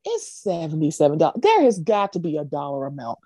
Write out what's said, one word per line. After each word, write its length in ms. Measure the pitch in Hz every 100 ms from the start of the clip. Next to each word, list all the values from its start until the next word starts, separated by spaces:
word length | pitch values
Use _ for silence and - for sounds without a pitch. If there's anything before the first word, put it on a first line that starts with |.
| -
it's 260 | 453 -
seventy-seven 840 | - 202 170 160 156 151 - 147 156
dollars. 240 | 160 -
There 200 | 381 440
has 140 | 277 196
got 340 | 156 208 202
to 60 | 185
be 180 | 170 151
a 80 | 147
dollar 400 | 147 143 139 135
amount. 340 | 139 117 -